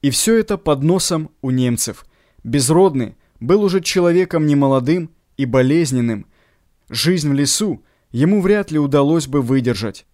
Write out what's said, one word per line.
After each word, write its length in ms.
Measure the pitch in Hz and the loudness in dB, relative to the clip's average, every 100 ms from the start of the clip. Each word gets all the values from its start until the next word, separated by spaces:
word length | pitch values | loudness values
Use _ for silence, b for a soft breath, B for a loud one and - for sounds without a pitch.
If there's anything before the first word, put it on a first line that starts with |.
И 80 | 143 | -2
всё 260 | - - 226 | 0 2 2
это 220 | 214 196 | 0 -4
под 240 | - 139 | -2 0
носом 480 | 151 185 - 165 156 _ | 2 0 0 -4 -6 _
у 80 | 135 | -4
немцев. 560 | 127 127 120 - - - _ _ _ | 0 0 -2 -6 -10 -20 _ _ _
Безродный 720 | 117 143 131 165 190 135 110 - _ _ | -4 -2 2 4 4 2 -6 -10 _ _
был 220 | 117 196 | 0 0
уже 180 | 202 185 | 2 0
человеком 680 | 170 190 175 170 180 165 151 | -2 0 2 2 0 0 2
немолодым 640 | 143 139 135 123 175 160 _ _ - | 2 2 2 0 -2 -4 _ _ -6
и 80 | |
болезненным. 840 | 135 131 127 160 156 127 117 107 - _ _ _ _ _ _ | -2 2 2 0 0 -2 -2 -4 -10 _ _ _ _ _ _
Жизнь 400 | 110 156 180 147 | -4 0 0 0
в 40 | |
лесу 520 | 139 139 - 214 147 _ _ _ | 0 0 -2 -2 -4 _ _ _
ему 300 | 120 180 208 | -2 2 2
вряд 300 | 185 208 196 | 2 0 0
ли 80 | 156 | -2
удалось 480 | 143 147 143 165 135 | 0 2 2 0 0
бы 160 | 143 | -2
выдержать. 640 | 123 135 123 104 110 - _ | 0 0 0 -2 -6 -10 _